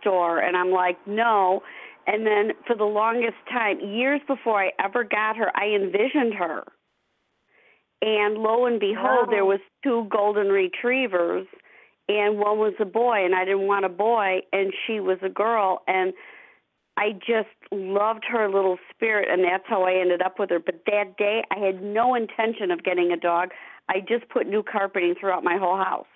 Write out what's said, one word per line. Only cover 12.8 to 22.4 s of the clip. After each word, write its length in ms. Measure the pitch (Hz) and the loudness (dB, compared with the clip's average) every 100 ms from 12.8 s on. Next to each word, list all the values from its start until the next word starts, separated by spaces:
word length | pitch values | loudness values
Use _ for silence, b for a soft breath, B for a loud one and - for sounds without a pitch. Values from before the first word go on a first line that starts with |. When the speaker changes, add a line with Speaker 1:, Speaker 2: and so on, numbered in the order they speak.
Speaker 1:
a 40 | |
boy, 400 | 196 220 247 214 | -2 2 2 2
and 100 | 180 | 2
I 100 | 185 | 2
didn't 240 | 185 196 196 | 2 0 2
want 160 | 202 | 0
a 40 | 185 | 0
boy, 520 | 175 214 233 196 185 - | 0 2 2 2 0 -2
and 200 | 196 196 190 - | -2 -2 -4 -4
she 120 | 220 | -2
was 200 | 190 185 | -2 -2
a 60 | 190 | -4
girl, 540 | 185 220 226 190 185 - | -2 0 2 2 0 -2
and 260 | 185 185 185 B B B B B _ _ - | -2 -2 -4 B B B B B _ _ -4
I 160 | 208 | -4
just 360 | 196 - 226 196 _ - | -4 -2 -2 -2 _ -10
loved 540 | 202 190 196 214 220 - | -8 -2 0 0 -2 -4
her 200 | 233 208 | -2 2
little 300 | 196 190 180 - | 2 2 -2 -8
spirit, 380 | - 226 208 - | -4 -2 0 0
and 140 | 180 | 2
that's 200 | 175 190 - | 2 0 -2
how 160 | 214 | 0
I 100 | 185 | 2
ended 260 | 185 180 175 | 2 2 0
up 160 | 185 185 | 0 -2
with 100 | 196 | -2
her. 80 | 175 | -2
But 240 | 175 170 - | -2 -4 -2
that 300 | 208 196 185 | -2 -4 -2
day, 280 | 208 220 - | -2 -2 -4
I 60 | 196 | -2
had 240 | 196 185 | -2 -2
no 320 | 202 214 247 247 | -4 0 2 0
intention 540 | 220 - | -2 -2